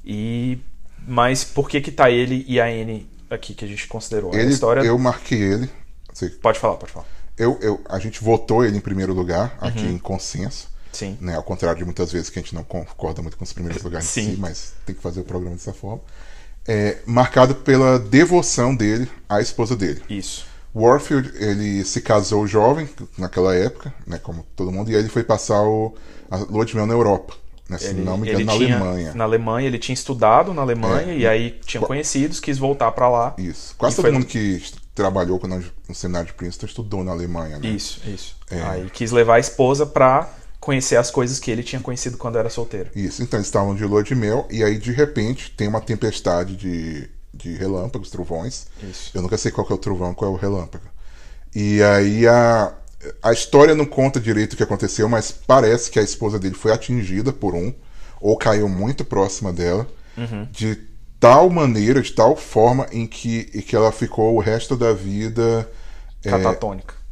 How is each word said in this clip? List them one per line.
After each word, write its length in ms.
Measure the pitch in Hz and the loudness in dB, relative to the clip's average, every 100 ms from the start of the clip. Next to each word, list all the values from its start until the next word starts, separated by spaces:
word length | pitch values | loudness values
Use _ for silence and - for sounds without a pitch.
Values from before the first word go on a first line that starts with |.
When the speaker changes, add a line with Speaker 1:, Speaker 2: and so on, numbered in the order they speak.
Speaker 1:
E, 540 | - 104 110 120 123 127 - - - - - | -8 -6 -4 -4 -4 -4 -8 -8 -12 -12 -4
mas 380 | 120 123 131 | 2 2 2
por 240 | - - 139 | -2 -2 0
que 120 | 147 | -2
que 100 | 139 | -4
tá 180 | 135 131 | 4 6
ele 340 | 123 127 131 131 | 6 2 -2 0
e 120 | 123 | 0
a 60 | 117 | 2
Anne 420 | 113 113 110 - - - | -2 -6 -8 -12 -20 -12
aqui 240 | 117 - | -10 -10
que 100 | 101 | -12
a 40 | 104 | -10
gente 180 | 104 - | -10 -10
considerou? 460 | 117 - 110 98 | -10 -4 -4 -2
A 40 | 104 | 2
Speaker 2:
Ele, 160 | 120 | 2
Speaker 1:
história 280 | 131 117 120 | 4 4 4
Speaker 2:
eu 180 | 117 123 | 4 4
marquei 420 | 127 123 - 120 | 2 0 -2 0
ele. 280 | 98 104 131 - - - - | 2 0 -2 -8 -14 -16 -16
Você 180 | - 87 | -8 -8
Speaker 1:
Pode 280 | - 113 - | -2 0 2
falar, 180 | 110 87 | -2 -2
pode 160 | - | -10
falar. 140 | 90 - - - - | -12 -10 -8 -8 0
Speaker 2:
Eu, 220 | 117 - | 0 2
eu, 200 | 107 104 - | -2 -2 -4
a 100 | 95 | -6
gente 240 | 107 - | -6 -4
votou 400 | 107 113 - 113 | 2 2 4 4
ele 120 | 120 104 | 4 2
em 40 | |
primeiro 320 | 104 95 92 | -2 -2 0
lugar, 440 | 92 87 87 120 - | -2 0 0 -2 -4
aqui 240 | 95 117 | -4 -2
Speaker 1:
Uhum. 80 | 92 | -4
Speaker 2:
em 60 | 87 | -4
consenso. 680 | - 95 - - 98 - - - - | -4 -6 -6 -6 -6 -8 -12 -12 -12
Speaker 1:
Sim. 260 | - 101 98 | -10 -10 -8
Speaker 2:
Né, 160 | 90 80 | -6 -6
ao 60 | |
contrário 360 | - 92 87 80 | -6 -4 -2 -2
de 60 | |
muitas 260 | 85 85 87 | -4 -4 -4
vezes 200 | 87 - | -4 -6
que 80 | - | -10
a 40 | |
gente 120 | - | -8
não 100 | 82 | -10
concorda 560 | 80 90 78 - 78 80 | -8 -10 -10 -8 -8 -6
muito 160 | 82 - | -10 -10
com 80 | |
os 80 | 92 | -10
primeiros 300 | - 87 82 | -8 -6 -8
lugares 340 | 87 82 82 - | -8 -8 -6 -4
em 60 | |
Speaker 1:
Sim. 60 | 107 | -4
Speaker 2:
si, 60 | 98 | -4
mas 320 | 90 73 - - - | -6 -8 -10 -10 -10
tem 80 | 95 | -8
que 60 | |
fazer 180 | 90 87 | -8 -8
o 40 | |
programa 300 | 90 92 90 | -8 -8 -6
dessa 180 | 85 - | -8 -10
forma. 280 | 98 101 113 - - - - - - - | -12 -12 -12 -14 -16 -16 -16 -16 -12 -4
É, 320 | 107 104 - - | 0 0 -2 0
marcado 480 | 120 127 139 131 | 4 4 6 6
pela 440 | 139 - 131 131 127 | 4 4 6 6 4
devoção 760 | 107 127 175 175 - - 123 | 6 6 8 4 2 0 0
dele 340 | 131 107 110 131 - - | 2 2 2 -2 -8 -2
à 120 | 104 | 0
esposa 360 | 107 - 113 120 | 0 -2 -2 0
dele. 260 | 90 71 - | -2 -4 -6
Speaker 1:
Isso. 380 | 101 - - - - - | -8 -8 -10 -12 -16 -10
Speaker 2:
Warfield, 580 | 110 117 143 - 143 131 - | 4 6 6 4 0 0 -4
ele 480 | 104 101 104 98 | -2 0 0 -2
se 160 | 95 117 | -2 -4
casou 460 | - 107 95 104 104 | 4 2 4 0 2
jovem, 420 | 107 113 151 151 - - - | 4 4 4 -4 -12 -14 -8
naquela 380 | 90 - 92 | -4 0 2
época, 380 | 90 107 - 135 - - | 4 0 -4 -14 -14 -10
né, 120 | 87 | -10
como 260 | - 85 - - | -10 -12 -12 -6
todo 160 | 92 | -4
mundo, 180 | 92 110 | -4 0
e 40 | |
aí 60 | 110 | 0
ele 80 | 110 | 2
foi 140 | 120 | -2
passar 400 | 117 107 - 104 | 0 0 2 2
o, 320 | 107 110 110 - - - - | 4 2 -2 -6 -16 -18 -8
a 60 | 95 | -6
lua 260 | 98 107 | -2 -2
de 100 | 113 | 0
mel 120 | 110 107 | 0 2
na 80 | |
Europa, 400 | 117 107 95 - - - - - | 4 4 4 0 -14 -16 -16 -10
né, 100 | 92 | -8
se 80 | 98 | -4
Speaker 1:
Ele, 140 | 92 | -2
Speaker 2:
não 160 | 90 95 | -2 -2
me 100 | 110 | 0
Speaker 1:
ele 140 | 107 | 0
Speaker 2:
engano, 160 | 107 110 | 0 2
na 60 | 127 | 4
Speaker 1:
tinha, 100 | 107 | 2
Speaker 2:
Alemanha. 340 | 92 90 82 | 0 -4 -6
Speaker 1:
na 100 | 92 | -2
Alemanha, 420 | 110 113 113 117 135 | 0 0 0 -2 -2
ele 100 | 117 | -4
tinha 160 | - | -4
estudado 580 | 127 - 127 110 123 180 | -6 -6 2 6 6 4
na 100 | 170 | -2
Alemanha, 500 | 131 117 113 127 175 | -2 0 2 0 0
Speaker 2:
É, 60 | 160 | 0
Speaker 1:
e 80 | 113 | 2
aí 320 | 110 117 - | 2 0 -6
tinha 160 | - 120 | -8 -4
Speaker 2:
qua- 80 | - | -2
Speaker 1:
conhecidos, 520 | 135 151 139 147 - | -2 -2 0 -2 -2
quis 180 | - 135 | -4 -2
voltar 320 | 135 139 113 | 0 2 0
pra 160 | 113 123 | 4 4
lá. 260 | 120 120 - | 4 0 -4
Speaker 2:
Isso. 360 | 90 - - - | -6 -8 -12 0
Quase 160 | - | 0
Speaker 1:
E 20 | 135 | 4
Speaker 2:
todo 80 | |
Speaker 1:
foi 80 | 180 | 4
Speaker 2:
mundo 140 | 131 127 | 4 0
que 300 | 117 104 90 | -2 -2 -2
est-, 200 | - - - | -6 -16 -12
trabalhou 440 | - 95 95 90 92 | -2 0 2 0 -2
quando, 260 | 95 92 87 - - | -2 -6 -8 -12 -12
no 60 | |
seminário 340 | 92 92 87 85 | -8 -4 -4 -6
de 60 | |
Princeton 320 | - 87 - 110 | -8 -10 -8 -10
estudou 360 | - 107 101 | -10 -6 -6
na 80 | 92 | -4
Alemanha, 460 | 85 87 85 80 73 | -6 -6 -6 -6 -8
né? 100 | 110 | -6
Speaker 1:
Isso, 320 | 104 - - 110 | -6 -6 -10 -10
isso. 280 | 95 - - - | -10 -12 -14 -10
Speaker 2:
É. 120 | 87 | -6
Speaker 1:
Aí 280 | 87 92 95 | -6 -6 -8
quis 200 | - 117 | -6 2
levar 260 | 120 117 117 | 4 8 6
a 40 | |
esposa 460 | 131 - 127 139 147 | 4 2 4 4 0
pra 420 | - 131 135 170 - - - | 4 4 4 -2 -12 -16 -10
conhecer 360 | - 135 127 117 | -2 -2 4 2
as 140 | - | 4
coisas 280 | - 123 131 | 0 -2 -2
que 120 | - | -4
ele 120 | 113 | -4
tinha 180 | 120 131 | -4 -8
conhecido 380 | 110 123 131 127 | -8 -8 -8 -6
quando 180 | 120 117 | -2 -2
era 140 | 113 | -2
solteiro. 400 | - 117 104 90 | -2 -4 -4 -6
Speaker 2:
Isso. 280 | 101 95 - | -4 -4 -4
Então, 160 | 120 110 | -4 -2
eles 80 | 101 | 0
estavam 280 | 107 101 | 0 0
de 100 | 98 | 0
lua 180 | 104 104 | 2 2
de 120 | 101 | 2
mel, 320 | 131 104 120 - | 0 2 0 -2
e 120 | 113 | 0
aí, 140 | 104 101 | 0 0
de 160 | 113 | -2
repente, 580 | 120 147 120 107 131 - | 0 0 2 -2 -4 -8
tem 160 | - 104 | -4 -2
uma 120 | 107 | -2
tempestade 760 | - 107 110 - 107 87 90 92 | -4 -2 -2 -2 0 0 -2 -6
de, 520 | 95 85 80 76 64 - - | -6 -6 -6 -10 -12 -16 -18
de 220 | - - | -14 -10
relâmpagos, 560 | 85 95 92 92 - 95 | -6 -4 -4 -4 -8 -10
trovões. 560 | 92 85 82 107 - - - | -10 -6 -6 -6 -10 -14 -14
Speaker 1:
Isso. 300 | 95 - - | -14 -12 -8
Speaker 2:
Eu 80 | 92 | -4
nunca 160 | 90 110 | -2 -2
sei 140 | - | -2
qual 120 | - | -2
que 80 | 98 | -2
é 40 | 98 | -2
o 20 | |
trovão, 340 | 104 92 90 | -2 -4 -4
qual 200 | 90 101 | -2 -4
é 20 | |
o 20 | 92 | -2
relâmpago. 480 | 98 98 82 90 - - - - - - - | -2 -2 -4 -12 -14 -14 -14 -16 -16 -16 -10
E 260 | 104 104 104 | -2 2 6
aí 460 | 104 101 101 107 117 | 8 8 4 6 6
a, 480 | 120 117 113 101 - - - - - | 8 6 4 2 -4 -16 -14 -14 -2
a 100 | 113 | 0
história 400 | 120 - 143 151 | 2 6 8 10
não 120 | 156 147 | 8 2
conta 320 | - 135 135 | 2 2 2
direito 340 | 110 107 107 | 0 0 0
o 20 | - | 0
que 60 | |
aconteceu, 440 | 110 127 101 - 107 | -2 0 -2 0 2
mas 220 | 135 - | 2 0
parece 600 | - - 131 110 117 - | -6 6 8 8 4 2
que 60 | 113 | 0
a 40 | |
esposa 380 | 101 - 107 107 | 0 0 -2 -2
dele 160 | 95 95 | -4 -2
foi 160 | 110 | 0
atingida 600 | 113 - 123 95 95 123 | 0 0 -2 0 0 -2
por 220 | 131 104 | -2 -2
um, 180 | 87 92 - - - - - | -2 -4 -6 -14 -14 -14 -2
ou 160 | - 214 | 2 4
caiu 320 | 117 107 104 | 4 4 2
muito 360 | 90 107 139 | 0 -2 -2
próxima 480 | - 101 98 - 98 | -2 0 0 -2 -4
dela, 340 | 87 87 95 123 - - - | -2 0 0 -4 -10 -16 -10
Speaker 1:
Uhum. 320 | 117 107 113 | -8 -8 -10
Speaker 2:
de 260 | - 110 107 - - - - | -4 -4 -4 -10 -16 -18 6
tal 280 | 120 135 180 | 10 10 8
maneira, 540 | 170 139 110 104 131 | 6 4 4 4 4
de 100 | 113 | 2
tal 220 | - 113 151 | 6 6 6
forma 500 | - 110 117 131 - | 0 4 6 4 -2
em 160 | 113 113 | -6 -6
que, 420 | - 117 113 - | -6 -4 -4 -6
em 60 | 110 | -10
que 140 | - 110 | -2 4
ela 160 | 110 | 4
ficou 420 | 107 117 - 110 | 2 -4 2 2
o 60 | 113 | 4
resto 360 | 104 113 - 131 | 2 -2 -2 0
da 160 | 117 | 2
vida, 760 | 104 98 101 110 113 113 113 110 - - - - - | 0 -2 -4 -4 0 2 0 -2 -10 -14 -14 -16 -8
é, 60 | 101 | -2
Speaker 1:
Catatônica. 640 | 98 95 - 107 95 - - - | 0 0 -2 -6 -8 -12 -16 -16